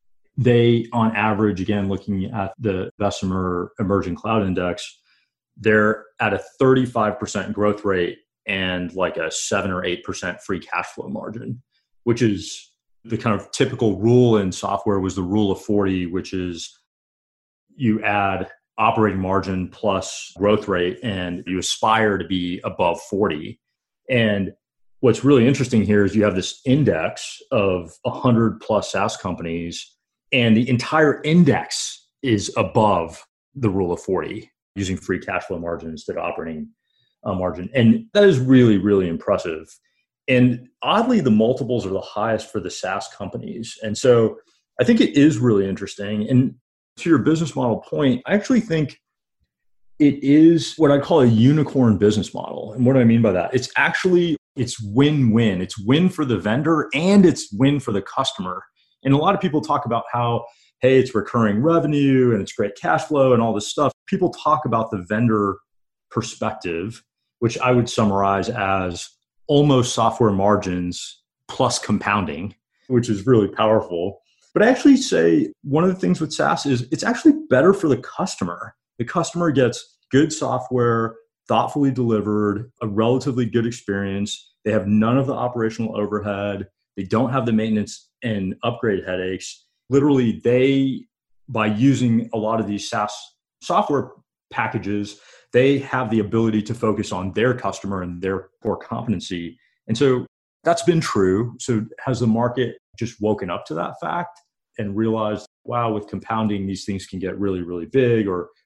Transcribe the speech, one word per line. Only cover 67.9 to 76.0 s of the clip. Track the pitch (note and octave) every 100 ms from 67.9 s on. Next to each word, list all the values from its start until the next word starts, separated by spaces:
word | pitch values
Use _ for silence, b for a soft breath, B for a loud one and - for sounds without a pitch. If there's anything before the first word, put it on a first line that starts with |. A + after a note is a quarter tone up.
| - G#2+ G2 G2 G2 F#2
as | G#2+ G2 F#2+ F#2 F2 - _ _ _ -
almost | C#3+ D3 B2+ B2
software | - A2+ - A2+
margins | G2 G2+ G2+ F#2 F2+ F2+ - - - _ _ -
plus | - B2 -
compounding, | - G#2 G2+ G#2 D#2+ C#2+ G2+ - _ _ -
which | B2 A#2+
is | G2+
really | G#2 A#2 G2
powerful. | - A2 A2 - E2+ F#2 - _ _ _
But | -
I | A3+
actually | C4 C#4+ C4
say | - D#3+ E3+ D#3+ - -
one | C#3+ D3
of | F#3
the |
things | F#3